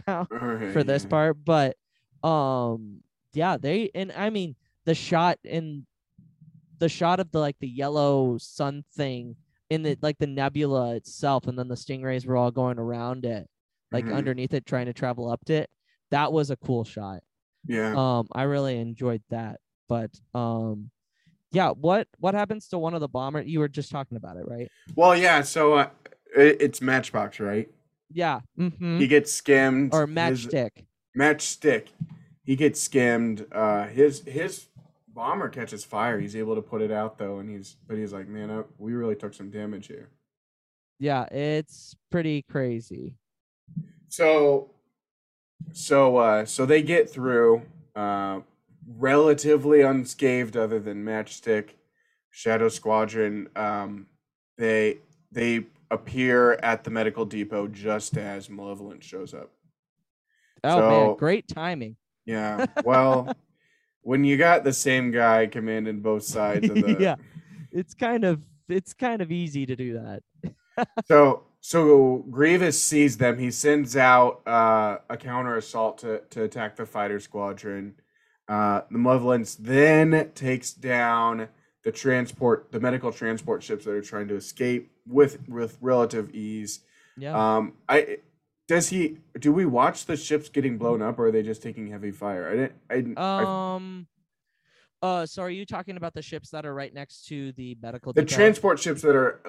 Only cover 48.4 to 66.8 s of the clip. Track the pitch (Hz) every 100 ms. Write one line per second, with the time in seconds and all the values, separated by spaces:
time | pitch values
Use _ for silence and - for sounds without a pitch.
48.4 | - _ _ _ - 113 131 143 156 147
49.4 | 147 147 143 147 135 135 123 - 135 127
50.4 | 117 117 110 113 104 101 107 110 107 -
51.4 | 113 107 104 _ _ _ _ _ _ -
52.4 | 113 113 113 107 110 110 107 110 107 104
53.4 | 98 - 107 104 101 101 95 _ _ _
54.4 | _ - 113 110 107 - _ _ _ 120
55.4 | 117 117 113 _ _ 113 - 131 127 123
56.4 | 120 113 117 113 - 113 110 110 107 107
57.4 | 104 107 104 101 104 107 - 110 101 101
58.4 | 101 101 101 98 101 - - 98 92 78
59.4 | - _ _ _ _ _ _ _ _ _
60.4 | _ _ 139 170 110 113 107 - 151 190
61.4 | - - 170 165 110 113 _ _ - 110
62.4 | 107 107 135 - 117 131 131 131 127 -
63.4 | _ _ _ _ _ _ 117 135 143 139
64.4 | 170 175 139 127 139 131 123 117 117 113
65.4 | 110 123 110 110 110 107 107 107 - 110
66.4 | 104 104 214 214